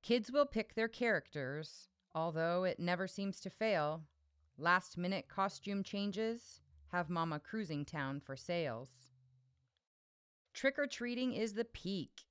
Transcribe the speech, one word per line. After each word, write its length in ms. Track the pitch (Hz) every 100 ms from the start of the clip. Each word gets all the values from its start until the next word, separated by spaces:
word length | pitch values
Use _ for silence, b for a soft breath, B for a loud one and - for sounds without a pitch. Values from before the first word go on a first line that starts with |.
Kids 280 | - 240 220
will 140 | 269 285
pick 300 | 220 214 -
their 120 | 226
characters, 1000 | - 240 185 - 151 131 143 156 - - _ _
although 500 | 160 165 160 165 175
it 160 | 185 -
never 280 | 175 180 185
seems 320 | - 196 180
to 100 | 190
fail. 540 | - 220 185 147 156 156 _ _ _ _ -
Last-minute 720 | 170 180 - - 180 190 -
costume 540 | - 196 - - 202
changes 800 | 190 202 202 196 220 233 - - _ - -
have 180 | 180 160
Mama 300 | 170 165 151
cruising 440 | - 220 190 151
town 360 | 143 151 135 139
for 160 | - 135
sales. 720 | - 175 151 113 131 - - _ _ _ _ _ _ _ _ _ _ _ _ _ _
Trick-or-treating 800 | - 269 277 285 - 240 240 254
is 220 | - 220 202
the 100 | 226
peak. 600 | - 180 196 135 - -